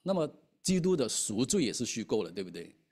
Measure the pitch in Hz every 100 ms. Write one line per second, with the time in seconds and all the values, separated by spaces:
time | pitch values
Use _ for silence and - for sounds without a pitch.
0 | 175 185 151 - _ _ - 185 175 170
1 | 110 - - 104 131 202 117 - 120 117
2 | 104 113 85 95 90 85 82 _ _